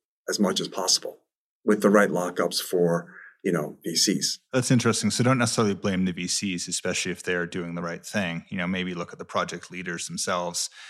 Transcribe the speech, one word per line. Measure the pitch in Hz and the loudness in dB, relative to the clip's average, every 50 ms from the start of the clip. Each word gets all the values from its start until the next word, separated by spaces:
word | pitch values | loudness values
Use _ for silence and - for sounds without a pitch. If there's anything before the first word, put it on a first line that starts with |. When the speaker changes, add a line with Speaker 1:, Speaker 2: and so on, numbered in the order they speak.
| _ _ _ _ _ - | _ _ _ _ _ -6
Speaker 1:
as | 95 - | 0 2
much | 101 95 98 - | 2 2 2 0
as | - - | -2 -4
possible | - 95 92 92 - - - - - - _ _ _ _ _ _ _ _ _ | -4 -2 0 2 2 0 0 -4 -10 -12 _ _ _ _ _ _ _ _ _
with | - 104 - 101 | 2 2 4 6
the | 104 | 6
right | 101 107 101 95 | 8 8 6 6
lockups | 82 87 90 90 90 - 87 82 - - | 4 0 -2 -2 -2 -2 -2 0 0 -2
for, | - - - 90 87 85 85 85 85 - - - - - - _ - | -4 0 2 2 4 4 2 0 -2 -6 -12 -20 -20 -20 -20 _ -2
you | 95 87 | 0 0
know, | 82 - 76 - - - | 0 -2 -4 -8 -10 -8
V | 85 85 | -4 0
Cs. | - - - 92 76 - - - - _ _ - | 2 2 2 2 2 0 -2 -4 -6 _ _ 0
Speaker 2:
That's | 131 123 - 135 | 0 2 4 4
interesting. | 120 - 120 107 - - 104 | 4 6 4 2 2 2 0
So | - - 120 | 0 2 4
don't | 123 131 127 | 4 4 4
necessarily | 120 117 - - 113 104 98 | 2 2 2 2 2 2 2
blame | 92 - 104 95 92 92 | 0 0 0 0 2 2
the | 92 85 | 0 0
V | 87 87 | -2 -4
Cs, | 90 - - - 101 90 85 - | -4 -2 -2 -2 -2 -2 -4 -4
especially | - 87 - - 92 90 - - 92 87 | -4 -6 -4 -2 -2 -2 -2 -2 -4 -6
if | - - | -4 -4
they're | - 90 87 87 | -2 -2 0 -2
doing | 85 - 90 87 85 85 | -2 -4 -6 -6 -6 -6
the | 87 85 | -6 -6
right | 85 85 85 - | -6 -8 -8 -10
thing. | - - 110 95 87 85 85 - - | -6 -4 -2 -2 -2 -4 -6 -8 -8
You | 101 95 | -6 -6
know, | 87 | -4
maybe | 87 95 92 90 92 90 | -2 -2 -4 -4 -4 -6
look | 85 85 - - | -6 -8 -8 -10
at | - | -14
the | 92 | -14
project | - - 104 87 85 - 85 - - | -6 -4 -4 -4 -2 -6 -10 -12 -12
leaders | 87 90 90 90 85 87 - - | -12 -10 -8 -8 -6 -6 -8 -8
themselves, | 82 - - - 95 87 87 87 87 - - - - - - - | -6 -6 -4 -2 -2 -2 -2 -2 -4 -4 -6 -6 -8 -14 -18 -20